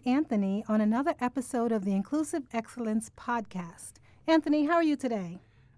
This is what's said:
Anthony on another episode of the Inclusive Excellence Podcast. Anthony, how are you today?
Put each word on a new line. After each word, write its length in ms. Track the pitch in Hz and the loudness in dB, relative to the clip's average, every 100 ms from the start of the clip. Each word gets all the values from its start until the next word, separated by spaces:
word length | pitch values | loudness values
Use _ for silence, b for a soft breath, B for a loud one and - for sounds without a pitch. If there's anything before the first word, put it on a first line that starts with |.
| 247 | 2
Anthony 580 | 262 311 214 196 202 220 | 2 2 0 0 0 0
on 100 | 214 | 2
another 340 | 214 226 294 302 | 4 2 0 0
episode 540 | 247 269 - 240 233 | -2 -2 -4 -2 0
of 100 | 226 | 0
the 80 | 196 | 0
Inclusive 520 | 190 196 294 302 339 254 | 0 0 -2 -2 -4 -4
Excellence 580 | 233 226 - 220 220 220 - | -6 -6 -6 -2 -2 -4 -10
Podcast. 760 | - 240 214 185 170 - - - b b - | -4 -4 -4 -10 -10 -14 -20 -20 b b 2
Anthony, 360 | 320 302 302 294 | 2 4 2 4
how 100 | 339 | 4
are 80 | |
you 120 | 320 285 | 4 2
today? 440 | 254 220 175 180 b b b | -2 -4 -6 -12 b b b